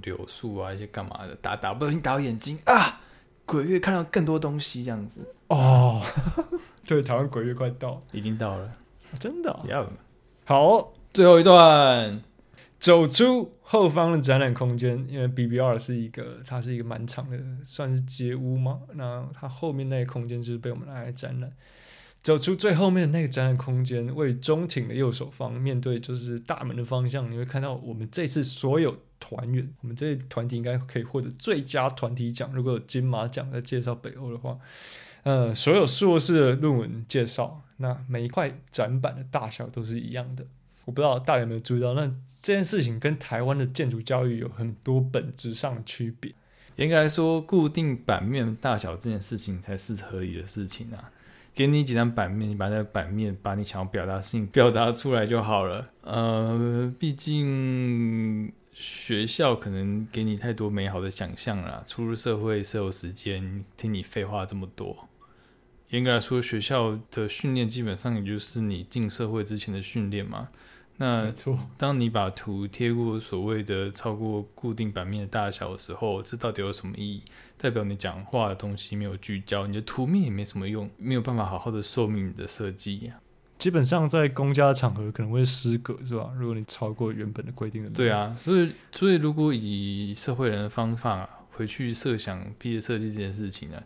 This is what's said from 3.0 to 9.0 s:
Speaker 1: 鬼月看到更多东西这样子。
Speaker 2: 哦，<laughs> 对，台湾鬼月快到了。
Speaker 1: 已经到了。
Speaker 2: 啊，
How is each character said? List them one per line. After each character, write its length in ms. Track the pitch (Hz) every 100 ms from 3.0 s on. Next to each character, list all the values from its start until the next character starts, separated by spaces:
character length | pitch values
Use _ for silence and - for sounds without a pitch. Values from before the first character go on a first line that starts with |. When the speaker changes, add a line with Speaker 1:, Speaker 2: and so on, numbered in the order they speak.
| - - _ _
Speaker 1:
鬼 200 | - 151
月 160 | 151 185
看 120 | 190
到 120 | 185
更 200 | 160 -
多 140 | 156 156
东 220 | 151 147
西 240 | - 123
这 60 | 120
样 180 | 110 104
子。 260 | - - - -
Speaker 2:
哦， 520 | 147 131 127 123 113 - - 131 320
<laughs> 440 | 320 349 - - -
对， 160 | 151
台 140 | 127 120
湾 120 | 131
鬼 160 | 123
月 80 | 120
快 160 | 123 127
到 240 | 127 127 127
了。 40 | -
Speaker 1:
已 80 | 104
经 180 | 107 110
到 180 | 110 95
了。 100 | 104
Speaker 2:
啊， 520 | - - -